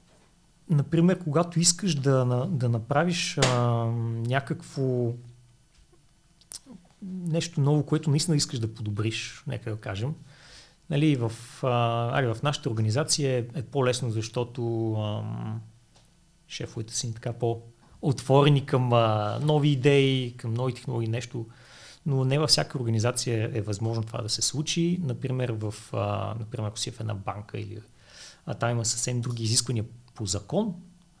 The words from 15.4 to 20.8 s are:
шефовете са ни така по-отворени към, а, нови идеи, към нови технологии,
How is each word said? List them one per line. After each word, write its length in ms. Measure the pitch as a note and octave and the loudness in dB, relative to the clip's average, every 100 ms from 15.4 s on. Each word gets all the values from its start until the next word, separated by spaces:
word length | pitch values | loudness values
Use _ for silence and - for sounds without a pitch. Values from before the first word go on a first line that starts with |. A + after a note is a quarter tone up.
| A2 A2+ A2 - _ _ - _ _ _ _ | -8 -8 -12 -20 _ _ -20 _ _ _ _
шефовете 480 | - B2+ - A2 - | -12 -10 -8 -8 -6
са 120 | A#2+ | -6
ни 60 | |
така 200 | A2 B2 | -6 -6
по-отворени 1300 | G#2+ A#2 A#2 - _ - - D#3+ - - C3+ C#3+ C#3+ C#3 | -2 -2 -2 -8 _ -20 -4 0 0 6 8 8 4 4
към, 280 | C3 B2 | 2 4
а, 460 | A#2+ A2+ G#2+ G#2 A2 | 6 6 4 0 0
нови 280 | D3 D3+ D3 | 2 4 4
идеи, 680 | C#3 C#3 C#3+ C3+ C3 B2 B2 | 4 6 6 4 2 -2 -6
към 160 | A2+ | -6
нови 200 | A#2 B2 | -2 -2
технологии, 360 | A#2 | -4